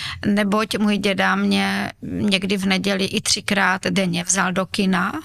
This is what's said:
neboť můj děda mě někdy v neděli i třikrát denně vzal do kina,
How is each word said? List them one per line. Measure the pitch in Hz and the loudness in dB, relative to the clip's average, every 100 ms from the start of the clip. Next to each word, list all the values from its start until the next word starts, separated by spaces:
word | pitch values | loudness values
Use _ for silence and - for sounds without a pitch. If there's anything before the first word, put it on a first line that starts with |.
| - - 208 | -10 -4 0
neboť | 202 208 214 214 - | 2 2 0 0 0
můj | 208 202 | 2 2
děda | 208 190 190 190 | 0 2 2 2
mě | 202 196 196 196 202 - | 2 2 0 -2 -4 -8
někdy | - 175 208 190 190 202 | -8 -2 0 2 0 -2
v | 190 | 0
neděli | 190 190 196 | 0 0 0
i | 190 214 | -2 -2
třikrát | - - - 196 185 190 | 0 -2 0 0 2 0
denně | 190 180 190 170 | 0 0 0 -2
vzal | 175 190 185 | -2 0 0
do | 180 185 | -2 -2
kina, | - 190 180 190 320 | 0 2 2 0 -4